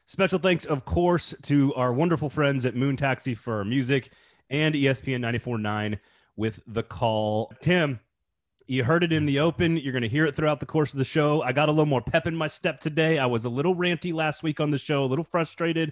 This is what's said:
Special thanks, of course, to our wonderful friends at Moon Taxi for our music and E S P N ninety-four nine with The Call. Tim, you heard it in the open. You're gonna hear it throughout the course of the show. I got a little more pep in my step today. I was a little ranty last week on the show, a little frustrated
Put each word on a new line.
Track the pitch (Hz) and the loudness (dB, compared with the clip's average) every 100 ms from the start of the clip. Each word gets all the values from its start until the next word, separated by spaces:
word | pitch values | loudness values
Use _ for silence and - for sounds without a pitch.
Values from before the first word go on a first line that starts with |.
| - | -14
Special | - 190 185 | -2 0 2
thanks, | 180 175 143 | 0 0 -2
of | 147 - | -4 -2
course, | 170 175 170 - - | 0 2 0 -2 -10
to | - 143 139 | 0 4 4
our | 127 127 | 2 0
wonderful | 123 175 160 147 | 2 2 0 -2
friends | - 143 139 123 | 0 0 2 -2
at | 120 | 0
Moon | 139 135 | -2 0
Taxi | 139 127 135 | -2 -2 -4
for | 113 - 110 | -6 -4 -4
our | 98 | 0
music | 135 123 139 - _ _ _ - | 0 2 0 -2 _ _ _ -6
and | 143 156 151 | 0 0 2
E | 135 | 2
S | 131 | 0
P | - 127 | -2 -4
N | |
ninety-four | 120 117 135 117 | -2 -4 -4 -4
nine | 107 104 107 104 _ _ _ - | -2 -2 -4 -6 _ _ _ -4
with | 110 - - | -4 -4 -8
The | 107 | -6
Call. | 113 - 120 110 107 107 110 - | -6 -2 0 2 0 -2 -4 -4
Tim, | 165 180 147 123 _ _ _ _ _ _ - | 2 2 2 -2 _ _ _ _ _ _ -4
you | 127 | -2
heard | 120 170 | 2 2
it | 175 | 4
in | 160 151 | 2 2
the | 139 | 2
open. | 160 - 170 165 | 2 2 2 2
You're | 135 | 0
gonna | 127 113 | -2 0
hear | 135 160 | 2 0
it | 143 | 2
throughout | 156 147 | 0 0
the | - | -2
course | 160 139 | 0 0
of | 139 | 0
the | 131 | -2
show. | 160 147 151 | 2 2 2
I | 127 | 0
got | 135 151 | 2 2
a | |
little | 151 151 | 4 4
more | 131 | 2
pep | - 165 170 | 0 -2 0
in | 165 | -4
my | 151 | -4
step | - 180 147 | -4 -4 -4
today. | 160 151 160 156 | -4 0 2 2
I | 127 | 2
was | 120 120 | 0 -2
a | |
little | 123 165 175 | -2 0 0
ranty | 180 170 180 | 0 -2 -4
last | 160 156 143 | -2 -2 -2
week | 160 147 | -4 -2
on | 151 | 0
the | 143 | -2
show, | - 143 | 0 0
a | 135 | 0
little | 135 165 | -2 -2
frustrated | 175 160 - 170 165 160 | -2 -2 -2 -2 0 -2